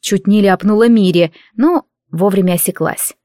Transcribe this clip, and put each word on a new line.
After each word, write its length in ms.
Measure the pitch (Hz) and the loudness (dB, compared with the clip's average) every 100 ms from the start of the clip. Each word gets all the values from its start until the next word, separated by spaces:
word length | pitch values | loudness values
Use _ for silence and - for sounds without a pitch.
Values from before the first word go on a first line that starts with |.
Чуть 260 | - 202 196 | -4 -4 0
не 140 | 208 | 2
ляпнула 480 | 202 180 196 214 233 | 2 0 0 2 2
Мире, 420 | 233 190 175 165 - _ 214 | 4 2 2 0 -4 _ -2
но 300 | 285 339 - _ _ | 0 0 -4 _ _
вовремя 440 | 160 196 196 180 175 | -4 -2 0 0 -2
осеклась. 600 | - 180 160 - - - | -4 -4 -6 -6 -10 -12